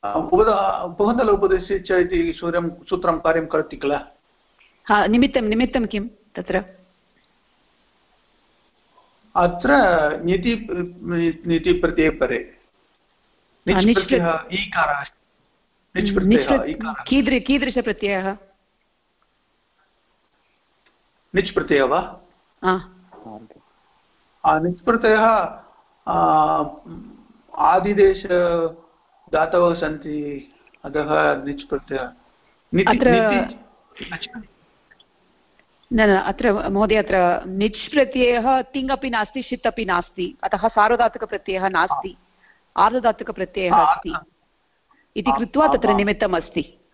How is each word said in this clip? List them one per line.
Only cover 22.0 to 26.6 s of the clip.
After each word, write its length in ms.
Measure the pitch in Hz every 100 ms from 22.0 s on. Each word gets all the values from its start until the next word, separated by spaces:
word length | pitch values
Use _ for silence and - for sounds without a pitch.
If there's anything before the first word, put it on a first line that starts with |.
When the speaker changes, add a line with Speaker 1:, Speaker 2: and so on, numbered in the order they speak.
| - - _ _ _ _
Speaker 2:
हा। 80 | 185 185 180 - _ - - 107 113 - _ _ _ _ _ _ _ _
Speaker 1:
आ, 140 | - 156
निच् 220 | 170 180
प्रत्ययः, 440 | - 233 226 220 220 220 170 - - _ _ _ -
आ, 560 | 170 165 156 156 156